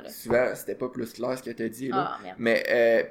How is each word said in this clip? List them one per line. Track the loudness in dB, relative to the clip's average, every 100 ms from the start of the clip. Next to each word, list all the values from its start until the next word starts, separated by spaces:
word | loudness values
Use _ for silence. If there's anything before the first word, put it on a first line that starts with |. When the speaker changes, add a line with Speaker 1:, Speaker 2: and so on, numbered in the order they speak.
Speaker 1:
là. | -14
Speaker 2:
Souvent, | -10 0 2 2 -2
c'était | -8 -6
pas | -6
plus | -6 -8
clair | -6 -6 -4
ce |
que | -6
t'as | -4 -6
dit, | -4 -4
là. | -2 -2 -4
Speaker 1:
Ah, |
merde. | -12 -2
Speaker 2:
Mais, | 2 2 4
euh, | 4 6 6 2